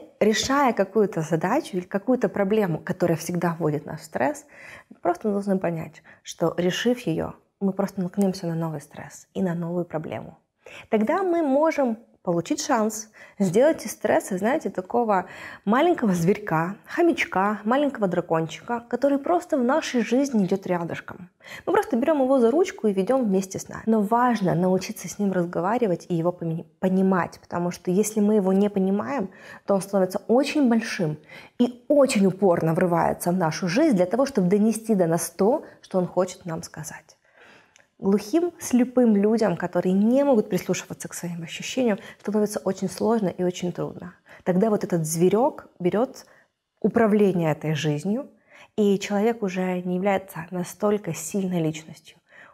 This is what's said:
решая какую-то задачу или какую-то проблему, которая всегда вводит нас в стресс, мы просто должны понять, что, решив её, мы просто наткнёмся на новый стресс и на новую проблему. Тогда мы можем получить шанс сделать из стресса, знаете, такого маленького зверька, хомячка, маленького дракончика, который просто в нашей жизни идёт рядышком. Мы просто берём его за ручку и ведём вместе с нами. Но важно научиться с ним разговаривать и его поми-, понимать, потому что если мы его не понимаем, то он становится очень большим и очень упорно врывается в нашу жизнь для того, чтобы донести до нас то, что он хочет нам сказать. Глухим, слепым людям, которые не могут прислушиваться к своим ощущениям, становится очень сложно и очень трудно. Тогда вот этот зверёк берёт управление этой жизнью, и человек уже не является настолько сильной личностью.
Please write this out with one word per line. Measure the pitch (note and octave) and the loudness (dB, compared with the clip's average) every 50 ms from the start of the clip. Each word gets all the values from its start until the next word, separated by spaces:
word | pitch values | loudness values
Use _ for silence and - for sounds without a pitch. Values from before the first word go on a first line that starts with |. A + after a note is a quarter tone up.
| - - _ - | -6 -10 _ 0
решая | G3+ G#3+ A3 - - - C4+ C#4+ C#4+ B3+ | 2 2 2 2 0 0 2 2 2 2
какую-то | A3+ - G3 G3 - A3 G#3 F3+ - E3 | 2 2 0 0 2 2 2 2 0 -4
задачу | D#3 D#3 E3+ D#3+ F3 F#3 A3+ D#4 E4 - - | -2 0 -2 0 0 0 -2 -2 -2 -4 -6
или | F3+ F3+ | -8 -6
какую-то | - - G3 - - B3+ B3+ B3+ F#3+ | -4 -6 -4 0 0 0 2 0 0
проблему, | - - G3+ F#3+ A3 A3 G#3 F3+ D#3 D3+ | 0 0 0 2 2 2 2 0 -2 -4
которая | - - E3+ - F3+ E3+ E3 D#3 | -4 -6 -4 0 0 0 0 -2
всегда | - - F3 E3+ F#3 F3 E3 D#3+ | -2 -4 -4 -2 -2 -2 -2 -2
вводит | E3+ D3+ D3 C#3+ - | -2 -2 -2 -2 -6
нас | - - D#3 | -8 -12 -12
в | - | -12
стресс, | - - - A#3+ C#4+ D4+ - - _ - - - - - - - - | -8 -4 -2 -2 -2 -2 -6 -12 _ -20 -20 -20 -20 -20 -20 -20 -20
мы | - _ | -14 _
просто | - - E4+ - - G#3+ | -2 -2 -2 -2 -2 -4
должны | G3+ G3+ G3 G3+ F#3+ F#3 | -2 -2 0 0 -2 0
понять, | F#3 E3+ E3+ D#3+ D#3+ D#3+ - - _ - - _ | 0 -2 -4 -4 -8 -12 -16 -20 _ -20 -20 _
что, | - - - - F3 E3 - | -20 -14 -6 -2 -2 -2 0
решив | - F3 F3+ F3 - - A#3 B3 B3 | 0 -2 -2 0 0 0 0 0 0
её, | - F3 D#3+ E3 D#3+ - - - _ _ _ - | -2 -4 -4 -4 -4 -8 -10 -16 _ _ _ -4
мы | G3 G3 | -4 -2
просто | F#3+ - G3 F#3+ - G3+ | -2 -2 -4 -4 -4 -4
наткнёмся | F3+ F3+ - - G3+ F#3+ F#3 F#3 - | -6 -4 -2 0 0 0 0 -4 -6
на | E3+ E3 | -6 -4
новый | E3 E3 D#3+ D#3 D3 | -4 -4 -6 -6 -8
стресс | D3 - - - - C#3+ - - - _ - | -12 -14 -18 -18 -18 -18 -18 -20 -20 _ -6
и | G3 | -4
на | F#3+ F3+ E3+ | -4 -2 -2
новую | E3+ E3+ E3 F3 F3+ E3+ | -4 -6 -4 -4 -4 -6
проблему. | E3+ - D#3 D#3+ - - A2+ - - - _ _ _ _ _ - - - - - - | -4 -6 -8 -8 -8 -10 -10 -12 -14 -20 _ _ _ _ _ -20 -20 -20 -16 -8 -2
Тогда | - G#3+ A3 A3 D#4 F#4+ | 0 0 2 2 0 0
мы | G4 F#4 E4+ E4+ | 0 0 0 0
можем | D#4+ C#4 C4 C#4+ D#4 D#4+ D#4 D4 C#4 A#3+ A3 A3 - _ _ _ | 2 2 2 2 2 2 2 0 0 0 -2 -4 -8 _ _ _
получить | - F#3+ E3+ E3+ E3+ - D4+ - | -4 -2 -2 -2 0 -2 -4 -4
шанс | - - C#4 A3+ G#3+ A3 A3+ - - - _ - - - _ - | -2 -2 0 0 0 -2 -4 -6 -14 -16 _ -20 -20 -12 _ -2
сделать | G3+ F#3 D#3+ A3 C4 D#4 D#4+ - - | 0 2 4 4 4 4 4 0 -4
из | G#3+ | -12
стресса, | - - - G#3 - D#4+ D#4+ - G3+ | -10 -6 -2 0 0 0 0 -2 -6
знаете, | F3+ G3 A3 C#4+ D#4+ - G3+ | -2 -2 0 -2 -2 -4 -6
такого | - - F#3+ - - A#3+ A#3+ G#3+ G3+ F#3 F3+ - - - - - - - - | -6 -8 -8 -2 -2 -2 0 2 0 0 0 -4 -12 -16 -16 -16 -14 -6 0
маленького | G3 A3 C4 D#4 F4+ E4 - B3+ G#3 | 2 4 4 4 4 2 2 2 2
зверька, | F3+ F3 E3 E3+ G#3 G#3 - - E3 D#3 E3 F3 G3+ - - | 2 2 2 2 2 0 0 -2 0 0 0 -2 -6 -12 -14
хомячка, | - - D4+ F4 E4+ C#4 - - - - F#3 G3 G#3 G#3+ G3+ G#3 | -8 0 2 2 4 4 2 -2 -2 0 0 0 0 -2 -2 -2
маленького | G#3+ B3 C#4 D4 C#4 C4+ A#3 G3+ | 0 2 2 2 0 0 -2 -2
дракончика, | F#3+ F3+ G#3 - - E3 D#3+ D#3+ D#3 - - - - A#3+ A#3 A#3 - | 0 0 0 0 0 0 0 0 -2 -6 -12 -8 -6 -8 -6 -6 -6
который | - B3 C4+ C#4 C#4+ C#4 | -4 0 2 2 2 2
просто | C#4 - F4 E4+ E4+ - D#4+ | 0 0 0 0 0 0 0
в | C#4 A#3+ | 0 2
нашей | A#3+ C#4 D#4+ D#4 - - B3 | 2 0 0 0 0 0 0
жизни | G#3+ - A3+ C4 C#4+ C4+ C#4 A3 F#3+ | 0 2 2 0 2 2 2 0 2
идёт | E3+ G3+ F#3+ - | 2 0 -2 -2
рядышком. | F#3 F3+ E3+ E3+ D#3+ - - - - - - F3+ F3+ _ _ - - - - - | -2 -4 -2 -4 -6 -8 -10 -12 -14 -16 -16 -18 -20 _ _ -20 -20 -18 -10 -4
Мы | - | 0
просто | F4 A4 G4+ - - | 0 0 2 2 0
берём | A3+ C4+ D#4+ D#4+ C#4+ | 0 2 2 2 2
его | C4 B3+ C#4 C4+ | 4 4 4 4
за | A3+ A3+ | 4 4
ручку | B3+ E4 F#4+ - - - - G#3+ | 4 2 0 0 -2 -2 -2 0
и | |
ведём | G3 F#3+ F#3 F#3+ B3+ C4+ B3+ | 0 0 0 0 0 0 2
вместе | G#3 F#3+ F#3+ F#3+ - - - | 2 0 0 0 -2 -8 -12
с | - - | -12 -10
нами. | - - - | -12 -8 -2
Но | A3 A3 A3 | 0 2 2
важно | G3+ G3+ A#3 A#3+ B3 B3+ A#3 G3 G3 E3+ D#3 | 2 2 2 2 2 2 2 2 0 0 2
научиться | D#3+ F#3 F#3 F#3 F#3 F#3 - A3 - - E3+ | 2 2 2 2 0 -2 -4 -12 -12 -12 -12
с | - - | -6 -4
ним | G#3 G3 | -2 -2
разговаривать | F#3 F#3 E3+ F3 F3+ F3 E3 F#3+ A3+ B3 B3 G3 E3+ E3 - - | 0 0 -2 -2 -2 -4 -2 0 0 0 0 0 -2 -2 -4 -4
и | F3+ | -2
его | E3 D#3+ F3 | 0 0 -2
поми-, | F3 F3 E3+ E3 D#3+ E3+ - _ _ - | -2 -2 -6 -6 -6 -6 -8 _ _ -2
понимать, | - F#3 F#3 F#3 F#3+ F#3+ F#3+ F3+ E3 E3 - - | -2 0 2 2 2 4 2 2 0 -2 -6 -14
потому | - - - F3 F3 F3 | -14 -8 -6 -4 -4 -4
что | F3 - - F#3 | -6 -6 -4 0
если | F3+ F#3+ G#3+ G#3 - A3 | 2 2 2 0 2 2
мы | G3+ G3+ A3 | 2 4 4
его | G#3+ F#3 F#3 | 4 4 4
не | F#3+ G3 G3+ G3+ | 4 4 2 2
понимаем, | G3+ G3 F#3 F#3+ G3 G#3 A3 A#3+ C#4 C4+ G3+ F#3+ - - - - - - - | 2 0 0 2 0 0 -2 -4 -4 -4 -6 -6 -10 -16 -20 -20 -20 -10 -2
то | - G3+ | 0 0
он | F#3+ | 0
становится | - - - G3 F#3 F#3 F#3+ G#3 - - | 0 0 0 0 0 0 -2 -4 0 2
очень | A3 B3+ C#4+ C#4+ - D4+ C#4 A#3 | 2 2 2 2 2 2 4 4
большим | A#3 A3+ A3 - - - F3+ D3+ D3+ - - - - - - - _ - | 4 2 0 -2 -4 -2 -2 -2 -4 -6 -12 -20 -20 -20 -20 -8 _ 0
и | B3 A#3+ - - _ - | 0 0 0 -4 _ 2
очень | D4 C#4+ C4+ C4 - G#3 G3 | 4 4 6 4 4 4 4
упорно | F#3+ F3+ - G3+ F#3+ E3+ E3+ E3 D#3+ D#3+ | 4 2 4 4 4 4 4 2 0 2
врывается | F3 F#3 F3 E3+ E3 D#3+ D3 C#3+ - - F3+ | 2 2 2 2 2 2 2 0 -2 -2 -2
в | F3 F#3 | 0 0
нашу | F3 D#3+ D#3+ - G3+ F3 | 0 -2 -2 -2 -4 -2
жизнь | D#3+ A#3+ D#4+ D#4+ A#3 | 2 2 4 4 4
для | F3 F3+ | 2 2
того, | F3+ - A#3 C#4 | 2 2 0 0
чтобы | C4+ - A3 F3+ F3 | 0 0 0 2 2
донести | G3 G#3 G#3 A3+ G#3+ A3 - - A3+ | 4 4 4 2 2 0 -2 0 2
до | F#3+ F3 | 2 2
нас | E3 E3 F3 - - | 2 2 0 -2 -4
то, | - - G3 G#3 C4+ D#4+ - - - _ | -2 0 2 2 2 0 -2 -8 -20 _
что | _ - - F#3 | _ -4 -2 -2
он | F3+ | -2
хочет | E3 - F3+ F#3 F#3 - - - | -2 -2 -2 -2 -2 -4 -12 -10
нам | F3 D#3+ E3+ | -10 -10 -10
сказать. | E3 - - D#3+ D#3 - - - - _ - _ _ _ _ _ - - - - _ _ _ _ _ _ _ - | -10 -14 -14 -14 -14 -14 -16 -18 -20 _ -20 _ _ _ _ _ -20 -20 -20 -20 _ _ _ _ _ _ _ -4
Глухим, | - G3 G3+ G3+ G3+ - - E4+ F4 F4 - - | 0 2 2 2 0 0 0 0 0 0 -6 -8
слепым | - - - A#3 B3 B3+ B3 B3+ B3 A3+ G#3+ | -6 0 2 2 2 2 4 4 4 6 4
людям, | G3+ G3 G#3+ A3+ A3 A3+ G3 F3 | 4 4 2 2 2 2 0 0
которые | D#3 - E3+ - F3 F3 F#3 | -2 -4 -4 -2 0 0 2
не | F#3 F#3+ G#3 A3+ B3 C#4 | 2 2 2 4 4 4
могут | C#4+ C#4+ C4 G#3+ - - | 4 4 4 2 2 0
прислушиваться | F#3 F3 - - F3+ - - - E3 - - E3 | -2 -4 -2 -2 -4 -4 -4 -12 -14 -14 -12 -14
к | - | -12
своим | - - F3 E3+ E3+ | -10 -10 -8 -8 -8
ощущениям, | E3 D#3+ - - F#3+ - - C4 B3+ A#3 G3 G3+ - - - _ | -10 -12 -12 -12 -10 -8 -4 -2 0 0 -2 -2 -6 -16 -18 _
становится | - - G3+ G#3+ G#3+ G#3 G#3 - | -8 -4 -2 0 0 -2 -2 -4
очень | - F#3 F#3+ F#3+ G3 F3+ | -4 -4 -4 -4 -4 -6
сложно | - - G3+ G#3+ A#3 A3+ G3+ | -4 -2 0 0 0 2 0
и | F3 - - | -2 -2 -2
очень | F#3 F3 F3+ - F3+ F3 | -2 -2 -2 -4 -6 -6
трудно. | E3+ - D3+ D3 - - - F3+ - _ _ - - - - | -6 -6 -8 -8 -10 -12 -16 -18 -20 _ _ -20 -18 -8 -2
Тогда | - F3 F3+ G#3+ A3+ | 0 2 2 4 2
вот | G#3 G3 G3+ | 2 0 -2
этот | - F#3 E3+ D#3+ | -2 -2 -2 -2
зверёк | D#3 E3 E3 F3 F#3 F#3+ G#3+ B3+ B3 - - - - _ - | -2 0 2 4 4 4 4 2 0 -2 -4 -20 -20 _ -4
берёт | F3 F3 E3+ G3+ B3 C4 - - - _ _ _ _ _ _ _ _ _ _ _ | -2 0 0 0 -2 -2 -4 -14 -20 _ _ _ _ _ _ _ _ _ _ _
управление | - G3+ - A#3 A3+ G#3+ G#3 G#3+ G#3 F#3+ F3 F3 E3 D#3 | -2 0 2 4 4 4 6 4 4 4 4 2 2 0
этой | D3 - - D#3 D#3 | 0 -2 -2 -4 -2
жизнью, | C#3+ D3 D#3 D3 D3+ D#3+ F#3+ G#3+ B3+ D4 - _ _ _ _ - - - _ - | 0 0 -2 -2 -2 -2 -2 -2 -4 -4 -10 _ _ _ _ -20 -20 -20 _ -2
и | - G#3+ G3+ G3 F#3+ | 2 2 4 4 2
человек | G3 - G#3 G3+ G#3 A#3 A#3 A#3 | 0 -2 -2 0 0 0 0 0
уже | G#3+ F#3+ F3 F#3 F#3 F#3 F#3 F3+ | -4 -4 -2 -2 -2 -2 -2 -4
не | F3+ F3+ F3+ | -2 -2 -2
является | F3+ F#3 G3+ G3 F#3+ F#3+ - - E3 E3 - | 0 0 0 0 0 -2 -6 -12 -12 -12 -8
настолько | F#3 F3+ F3 - - - - G#3 G#3 G#3 G#3 E3+ | -8 -8 -8 -8 -6 -2 0 0 0 0 -2 -6
сильной | D#3 - - - - G3+ F#3+ F#3 F#3 F3 | -8 -8 -8 -6 -4 -4 -2 -2 -2 -2
личностью. | D#3+ D#3 D#3+ D#3 - - D#3 - _ - - _ _ _ _ - - - | -2 -2 -4 -6 -12 -18 -20 -20 _ -20 -20 _ _ _ _ -20 -20 -20